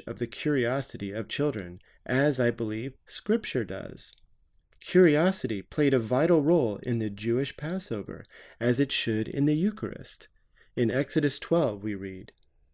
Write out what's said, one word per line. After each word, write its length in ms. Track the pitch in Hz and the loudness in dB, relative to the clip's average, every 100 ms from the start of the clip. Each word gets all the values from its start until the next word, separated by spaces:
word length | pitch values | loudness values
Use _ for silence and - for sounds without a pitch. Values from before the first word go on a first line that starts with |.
| - | -12
of 120 | 101 | -6
the 80 | 117 | -8
curiosity 840 | - 151 139 117 135 - - 98 | -4 -2 0 0 -2 -6 -8 -6
of 160 | 104 104 | -6 -6
children, 500 | - 147 113 87 90 - _ | -2 -2 -2 -8 -12 -20 _
as 360 | - 131 147 127 | -2 2 2 4
I 100 | 120 | 2
believe 440 | 117 110 110 131 - - | 0 -4 -4 -8 -12 -12
Scripture 580 | - - 226 - 127 | -6 0 0 0 -4
does. 500 | 104 95 - - - - _ _ _ _ _ _ | -4 -8 -10 -14 -16 -20 _ _ _ _ _ _
Curiosity 840 | - 180 175 147 180 190 117 101 | 2 6 8 6 4 0 -4 -6
played 320 | - - 143 | -4 0 4
a 60 | 131 | 4
vital 420 | 113 127 165 165 | 2 2 4 4
role 360 | 143 170 117 101 | 6 4 2 0
in 160 | - 117 | -2 -2
the 100 | 107 | -2
Jewish 480 | 101 110 120 139 - | -2 0 0 -2 -6
Passover, 680 | 156 185 - 107 95 - - - - - | -6 -6 -4 -6 -6 -12 -14 -20 -20 -2
as 220 | 120 120 | 2 2
it 100 | 143 | 2
should 380 | - - 110 110 | 0 0 -2 -2
in 180 | 139 147 | 0 2
the 80 | |
Eucharist. 720 | 151 196 214 - - - - - _ _ _ _ | 2 0 -2 -6 -8 -12 -12 -16 _ _ _ _
In 160 | - 113 | 0 2
Exodus 480 | 127 139 160 143 - | 0 0 0 0 -2
twelve, 460 | - 170 135 101 | 0 2 2 -2
we 100 | 107 | -6
read, 380 | 98 98 95 95 _ _ _ _ | -6 -8 -10 -16 _ _ _ _